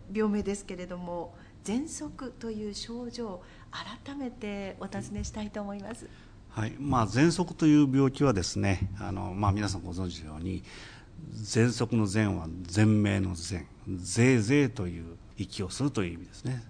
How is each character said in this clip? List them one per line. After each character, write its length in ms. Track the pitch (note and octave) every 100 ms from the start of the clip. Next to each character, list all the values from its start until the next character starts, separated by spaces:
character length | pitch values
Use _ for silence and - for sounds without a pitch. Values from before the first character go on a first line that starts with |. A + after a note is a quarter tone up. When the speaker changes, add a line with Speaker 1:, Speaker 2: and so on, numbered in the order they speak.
| -
Speaker 1:
病 180 | G3+ G#3+
名 120 | G#3
で 120 | F#3+
す 100 | G3+
け 120 | - F3+
れ 100 | F3+
ど 120 | F3+
も、 360 | F3 F3 D#3+ - - -
喘 220 | - A#3 D#4+
息 440 | - D4+ - B3+ -
と 100 | A#3
い 200 | G#3+ G#3
う 40 |
症 340 | G3+ - A#3 A#3+
状、 300 | A#3 A3+ F3+ - - -
改 460 | - - A#3 - C#4+
め 160 | B3+
て 440 | A3+ G#3 G3+ G3 F3+
お 60 | G3
尋 260 | G3 G3
ね 100 | G#3
し 80 | G#3
た 120 | A3
い 80 | G#3+
と 120 | G#3+
思 120 | G3+
い 80 | G3+
ま 120 | G3
す。 140 | A#3+ E4 - - - -
Speaker 2:
は 160 | - G#2
い。 60 | -
ま 220 | C#3+ B2+
あ、 40 | G#2
喘 240 | A2+ E3
息 240 | E3 E3+
と 120 | - D#3+
い 160 | D3
う 120 | C#3+
病 160 | C3 C3+
気 140 | C3+
は 80 | C#3+
で 100 | G2+
す 160 | F2 G2+
ね、 320 | G2+ F#2 G2 -
あ 140 | F#2+
の、 200 | F#2+ F2+
ま 160 | F#2 G#2
あ、 40 |
皆 160 | G2+ G2+
さ 100 | F#2+
ん 60 |
ご 80 | F2
存 180 | F2 F#2
知 100 | D#2+
の 80 | D#2
よ 60 | D2+
う 20 |
に、 220 | F2 E2 - - - - - - -
喘 360 | A2 G#2+ A2+ A#2+
息 240 | A2+ A#2+
の 140 | A#2 G#2
喘 220 | G#2 G#2+
は 140 | F2+ E2 E2+
全 420 | F2 F#2 G#2+ G#2+
鳴 160 | G#2 G2
の 160 | F#2 F2
喘、 280 | E2 F2+ - - - F#2
ゼ 260 | F#2 - B2 B2+
ー 40 |
ゼ 120 | G2+ C#3+
ー 40 | C3+
と 200 | A2 F2+
い 120 | E2+
う 160 | E2 E2+ - -
息 260 | G2+ -
を 80 | F2+
す 140 | -
る 80 | C#3+
と 100 | B2+
い 80 | F2+
う 40 |
意 20 | E2+
味 100 | F2
で 80 |
す 100 | -
ね。 200 | B2+ B2+ A2+